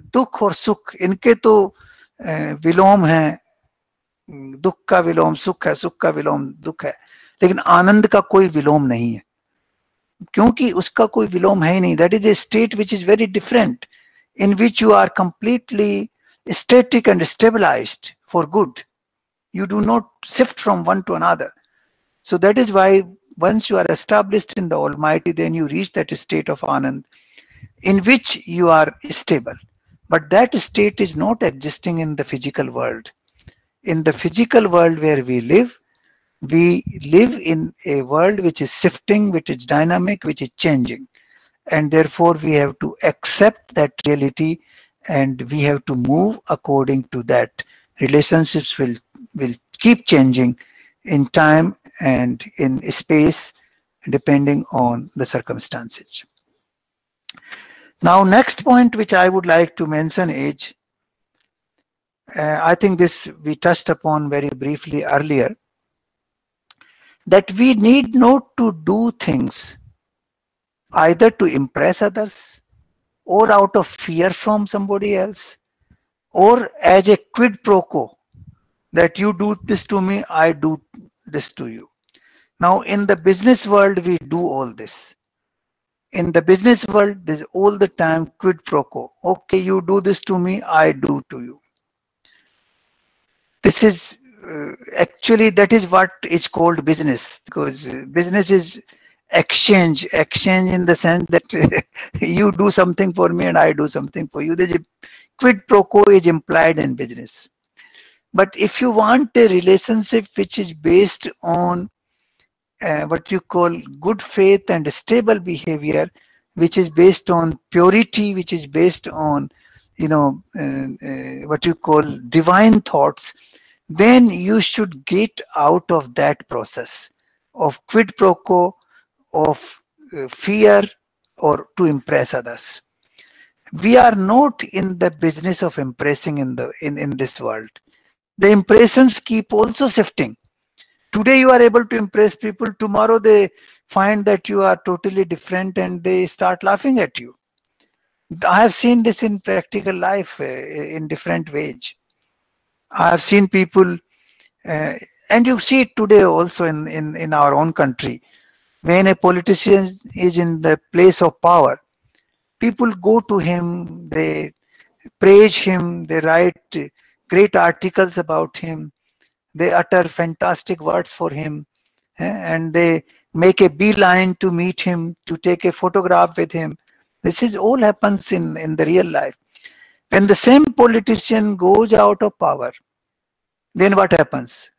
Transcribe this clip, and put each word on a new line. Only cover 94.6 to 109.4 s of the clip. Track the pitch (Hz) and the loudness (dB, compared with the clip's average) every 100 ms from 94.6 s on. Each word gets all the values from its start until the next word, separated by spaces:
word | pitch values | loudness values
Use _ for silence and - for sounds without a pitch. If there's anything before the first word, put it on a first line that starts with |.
| 147 - - - | -12 -16 -8 -4
actually, | 175 _ - 220 220 | -4 _ 0 2 4
that | 190 202 | 4 4
is | 226 180 | 2 2
what | 185 185 - | 0 0 -4
is | 151 170 - | -6 -4 -4
called | - 170 165 | -2 0 0
business, | 139 160 151 120 - - | -2 -2 -2 -4 -8 -20
because, | - 156 143 135 131 | -14 -8 -8 -8 -12
uh, | 131 135 | -14 -8
business | 160 175 202 185 | -4 -2 -2 0
is | 190 165 240 _ _ _ _ _ | 0 0 -12 _ _ _ _ _
exchange, | 170 - - - 196 170 143 - | -2 0 0 4 4 2 0 -4
exchange | 165 156 - 196 185 185 | -4 -4 -2 0 0 0
in | 185 | 0
the | 175 | 0
sense | 175 165 175 175 | 0 2 0 0
that | 170 - 160 151 160 - - | -2 -2 -2 0 0 -6 -14
<laughs> | - - | -14 -8
you | 156 175 202 | -4 0 0
do | 180 202 | 0 0
something | 196 180 170 196 | 2 0 0 -4
for | 175 175 | 0 -2
me | 170 180 | -2 -2
and | 160 | 0
I | 160 | 0
do | 147 151 | 0 -4
something | 156 139 - 160 | -6 -10 -12 -12
for | 147 | -8
you. | 151 | -6
There's | 170 180 | -4 -2
a | 170 - _ - - _ - | -4 -8 _ -20 -20 _ 0
quid | 254 202 - | 2 2 4
pro | 208 | 2
quo | - 202 208 | 4 4 6
is | 196 170 | 6 4
implied | 160 - 160 160 156 | 0 0 0 2 0
in | 139 | -4
business. | 123 120 120 113 - - _ _ _ _ _ _ _ _ | -6 -10 -12 -18 -20 -20 _ _ _ _ _ _ _ _
But | - 196 - | 0 0 0
if | 208 - | -4 -2
you | 254 | -2
want | 220 214 262 277 | 0 2 2 2
a | 240 | 4